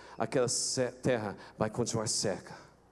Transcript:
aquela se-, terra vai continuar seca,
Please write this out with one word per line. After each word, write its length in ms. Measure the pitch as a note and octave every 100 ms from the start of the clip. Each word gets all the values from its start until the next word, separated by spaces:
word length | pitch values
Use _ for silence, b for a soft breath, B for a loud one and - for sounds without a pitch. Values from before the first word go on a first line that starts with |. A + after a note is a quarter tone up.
| B B
aquela 300 | G#2+ C#3 A#2+
se-, 420 | - - - B2
terra 460 | - - A#2+ G#2 F#2+ B B
vai 140 | G#2+
continuar 380 | - A2 A2+ G#2+
seca, 480 | - A2 E2 - - - - -